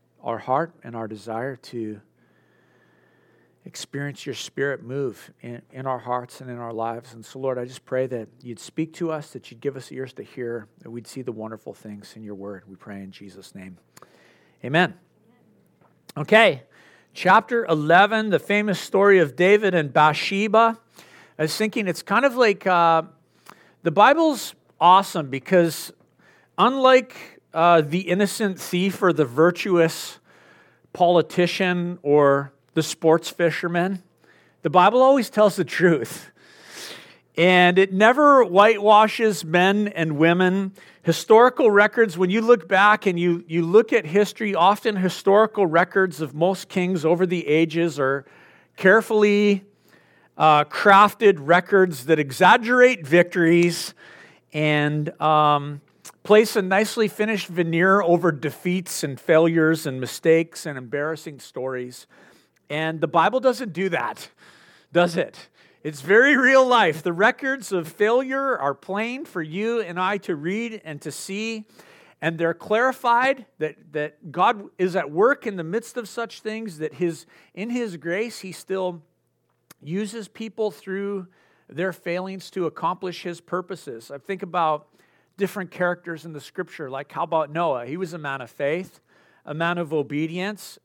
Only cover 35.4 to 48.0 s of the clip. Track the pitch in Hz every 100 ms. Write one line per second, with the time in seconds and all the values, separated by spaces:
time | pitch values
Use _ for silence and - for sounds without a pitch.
35.4 | 208 196 160 - 175 147 113 - - _
36.4 | _ _ - - - - - _ _ -
37.4 | 180 180 180 180 190 190 214 254 202 269
38.4 | 202 180 214 208 208 214 220 - 220 185
39.4 | 160 175 190 208 202 165 160 147 165 175
40.4 | 185 190 190 - - _ - 156 - 220
41.4 | 247 247 240 202 208 240 226 165 180 220
42.4 | 226 233 - 190 208 214 196 175 175 170
43.4 | 165 165 165 208 220 226 151 196 202 -
44.4 | 208 180 185 208 233 202 185 - 196 202
45.4 | 214 214 180 165 180 202 185 147 147 151
46.4 | 180 185 - 190 180 180 160 170 185 180
47.4 | 147 156 165 165 170 147